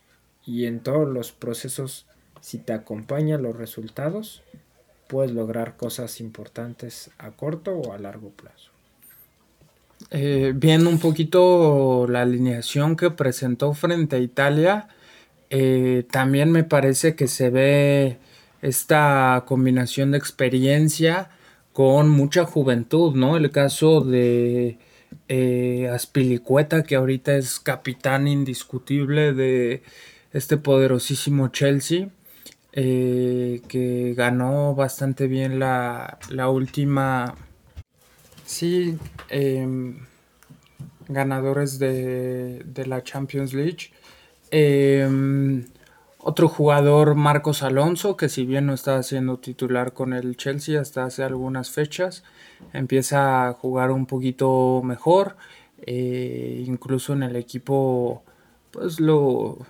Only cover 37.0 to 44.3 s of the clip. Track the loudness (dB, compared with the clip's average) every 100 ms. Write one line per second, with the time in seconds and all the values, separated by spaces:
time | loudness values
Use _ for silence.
37 | 0 -2 -4 -10 -20 _ _ -20 -20 _
38 | _ _ _ -20 -14 -6 -2 0 -2 -4
39 | -10 -18 -8 -4 -2 -2 -4 -6 -8 -12
40 | -20 _ _ _ _ -20 _ _ -20 -20
41 | -10 -4 -2 -2 -2 -2 -4 -2 -2 -2
42 | -4 -6 -6 -6 -8 -12 -14 -12 -8 -8
43 | -8 -10 -8 -6 -6 -4 -4 -6 -14 _
44 | -20 -20 _